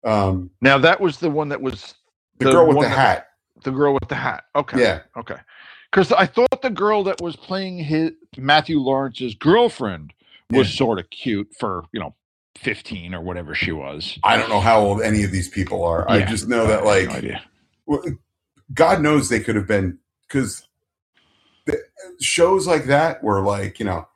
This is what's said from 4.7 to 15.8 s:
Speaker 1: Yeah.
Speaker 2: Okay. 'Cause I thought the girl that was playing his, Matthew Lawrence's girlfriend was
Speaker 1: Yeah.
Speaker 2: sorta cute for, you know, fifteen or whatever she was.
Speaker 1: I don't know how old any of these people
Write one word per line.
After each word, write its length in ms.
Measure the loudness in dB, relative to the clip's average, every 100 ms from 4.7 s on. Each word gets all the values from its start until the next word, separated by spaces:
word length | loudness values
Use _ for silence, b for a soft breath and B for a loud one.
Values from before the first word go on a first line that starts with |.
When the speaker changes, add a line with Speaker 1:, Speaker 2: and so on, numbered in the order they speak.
| 0
Speaker 1:
Yeah. 200 | 0 0 -10 -16
Speaker 2:
Okay. 200 | -14 -16 _ B B B B
'Cause 200 | 0 2
I 140 | 4 2
thought 360 | 2 0 0
the 80 | -4
girl 320 | -2 0 0
that 160 | -2 -4
was 140 | -8 -10
playing 420 | -8 -8 -6 -8
his, 320 | -2 0 -2 -6 _ -8
Matthew 420 | 2 2 4 -2
Lawrence's 540 | 0 -2 -2 -6 -10
girlfriend 760 | -4 2 4 2 0 -6 -6 -14 _ b b b
was 180 | 2 2
Speaker 1:
Yeah. 60 | 0
Speaker 2:
sorta 240 | 0 0
cute 440 | -6 -10 -4 -4 -6 _
for, 260 | -6 -6 -10
you 80 | -10
know, 140 | -10 _ _ _ _ -10
fifteen 560 | -6 -6 -10 -14 -12
or 60 | -10
whatever 340 | -8 -10 -8
she 180 | -6 -6
was. 460 | -6 -10 -12 -12 -2
Speaker 1:
I 120 | 2 2
don't 120 | 2
know 100 | 0
how 200 | 4 4
old 220 | 4 0
any 200 | 0 0
of 60 | 0
these 160 | -4 -6
people 340 | -6 -6 -4